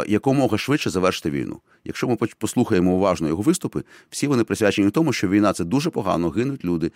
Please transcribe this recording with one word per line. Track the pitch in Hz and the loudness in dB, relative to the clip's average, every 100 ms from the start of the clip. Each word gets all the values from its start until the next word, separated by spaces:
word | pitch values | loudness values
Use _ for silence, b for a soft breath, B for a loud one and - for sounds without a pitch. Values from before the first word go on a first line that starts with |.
| - | 0
якомога | 104 135 131 123 107 | 0 2 2 2 0
швидше | - 151 110 | -2 -2 -2
завершити | 90 92 - 78 | 0 0 -2 -4
війну. | 71 50 - b b - | -4 -6 -10 b b -14
Якщо | - 127 | -6 -2
ми | 117 | -2
поч-, | 117 - | -2 -4
послухаємо | 107 127 113 95 90 | -4 0 2 4 4
уважно | 92 98 82 80 | 2 2 0 -2
його | 85 | 0
виступи, | 139 180 120 73 B B B | 0 0 -2 -8 B B B
всі | - 139 | -6 0
вони | 127 | 0
присвячені | 110 98 101 98 101 | 0 2 2 4 2
тому, | 156 165 | 2 0
що | - 92 | 0 2
війна — | 104 101 | 2 2
це | - | 0
дуже | 85 131 165 | -2 -2 -2
погано, | 131 95 85 85 | -4 -2 0 0
гинуть | 73 131 135 | -2 -4 -4
люди, | 87 85 80 | -4 -2 -2